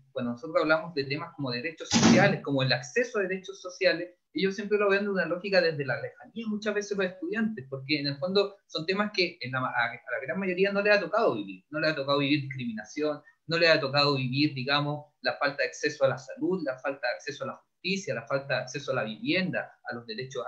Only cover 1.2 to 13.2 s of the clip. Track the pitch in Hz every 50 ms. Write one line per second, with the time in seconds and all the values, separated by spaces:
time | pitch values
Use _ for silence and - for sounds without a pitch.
1.2 | 170 - - - 143 127 120 120 135 165 160 - 165 - - - - - - 180
2.2 | 196 196 170 143 - 143 139 135 131 135 156 - - - - 233 247 - - 214
3.2 | 190 180 185 190 - - 190 - - 180 - - 190 175 165 165 175 180 - _
4.2 | _ _ - 151 185 190 196 214 202 196 208 202 208 196 196 202 208 202 196 185
5.2 | 165 160 175 180 - 202 190 180 170 165 151 143 139 127 120 113 123 123 - -
6.2 | - - - 226 233 220 208 202 - 220 202 208 202 - 202 190 190 180 180 -
7.2 | - 330 202 226 220 - - - - - 135 135 - - 156 143 143 143 139 -
8.2 | 180 180 190 202 196 196 - - _ _ - 160 156 170 185 202 208 202 - 190
9.2 | 180 170 - - 123 123 131 131 127 117 120 123 117 117 123 - - 127 120 123
10.2 | 131 139 170 190 196 185 180 180 196 202 202 202 202 208 208 196 175 160 202 220
11.2 | 233 165 123 107 98 95 92 - _ - 147 151 156 156 156 143 135 143 143 143
12.2 | 143 135 147 147 135 131 135 131 123 120 110 107 107 - - 151 151 151 147 143